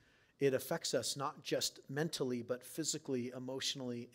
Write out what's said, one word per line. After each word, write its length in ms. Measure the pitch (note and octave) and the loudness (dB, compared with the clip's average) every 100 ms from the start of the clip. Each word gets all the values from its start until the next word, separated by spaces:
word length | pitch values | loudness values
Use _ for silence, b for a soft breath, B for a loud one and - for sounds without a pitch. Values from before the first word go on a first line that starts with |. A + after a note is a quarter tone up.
| b b b b | b b b b
it 160 | C#3 B2+ | 4 4
affects 400 | - E3 - C3+ | 2 -2 2 2
us 200 | A2+ C#3 | 2 0
not 280 | C#3 D#3 | -2 -2
just 360 | - C#3 - - - | 0 2 2 -2 -4
mentally, 520 | C#3 E3 - C3 B2 | 0 0 2 0 0
but 220 | A2 B2 | -2 -4
physically, 680 | - - D3+ D3+ - C3 B2 B2+ | -4 -4 -2 -2 0 0 0 -4
emotionally, 720 | B2+ C3 - C#3 B2+ A#2+ A#2+ | -6 -2 -2 -2 -4 -4 -8